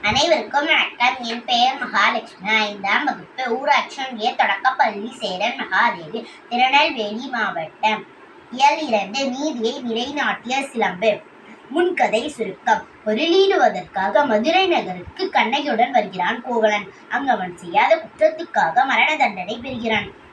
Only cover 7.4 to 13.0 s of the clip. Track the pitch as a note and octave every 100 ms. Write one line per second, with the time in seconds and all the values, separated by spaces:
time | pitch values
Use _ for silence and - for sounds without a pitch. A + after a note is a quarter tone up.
7.4 | G#3 F3 D#3 - G#3+ G#3+ - - - -
8.4 | - B3 C#4 D#4 D4+ A3 F#3+ A#3+ C4+ B3
9.4 | D4+ B3 A3 C4+ B3 A3 B3+ C#4+ A#3+ G3
10.4 | A#3 C4 C#4 A#3 G3 F3+ A3 G#3 - -
11.4 | - - - C#4+ F4+ - - A3 D4 -
12.4 | G3+ F#3+ - G#3 - -